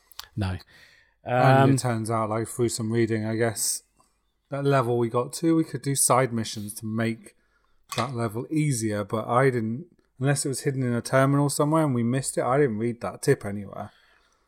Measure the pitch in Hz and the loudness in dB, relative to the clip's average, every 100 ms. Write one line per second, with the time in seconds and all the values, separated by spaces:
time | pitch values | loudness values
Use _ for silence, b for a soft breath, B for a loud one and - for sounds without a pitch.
0 | B B B - 95 92 - b b b | B B B -6 -4 -4 -10 b b b
1 | b b - 123 131 135 135 135 127 113 | b b -4 4 6 6 6 4 2 -2
2 | 110 113 110 110 113 - 117 - 110 117 | -2 -2 0 -2 -4 -2 -2 0 -2 2
3 | 110 113 110 113 117 110 - - - _ | 2 0 -2 0 0 0 -4 -4 -10 _
4 | _ _ _ _ _ 139 143 139 120 120 | _ _ _ _ _ -4 2 2 2 0
5 | 117 120 123 - 165 165 160 135 139 139 | 0 0 -4 -2 2 2 0 -4 -4 0
6 | - 127 131 117 110 110 104 - 110 110 | 4 4 4 0 -4 -6 -10 -10 -8 -2
7 | 113 113 - _ _ _ _ _ _ - | -2 -4 -12 _ _ _ _ _ _ -6
8 | 123 120 117 110 - 156 151 120 110 104 | -4 -4 -4 -6 -4 0 0 0 -2 -4
9 | 101 113 - 120 135 123 110 120 - _ | -4 -4 0 2 4 2 -2 -6 -10 _
10 | _ _ 135 143 143 127 147 131 123 120 | _ _ 0 0 -2 -2 -2 -2 -2 -2
11 | - 135 139 139 143 - 147 160 151 120 | 0 2 4 4 2 0 2 2 2 2
12 | 117 131 131 - 123 135 143 104 120 117 | 0 0 -2 -4 0 2 2 0 -4 -4
13 | 95 - - 135 104 101 98 - 104 - | -8 -4 0 0 -2 -8 -10 -12 -14 -16
14 | _ _ _ _ | _ _ _ _